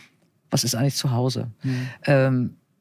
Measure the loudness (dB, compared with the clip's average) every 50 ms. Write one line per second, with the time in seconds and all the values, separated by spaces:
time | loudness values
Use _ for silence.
0 | -20 -20 _ _ _ _ _ _ _ -4 -2 -2 0 0 0 0 0 0 0 0
1 | -2 0 0 2 0 0 -2 -2 -6 -8 -10 _ -4 -4 -2 -4 -4 -8 -10 -6
2 | 0 2 4 4 4 4 2 0 0 -2 -6 _ _ _ _ _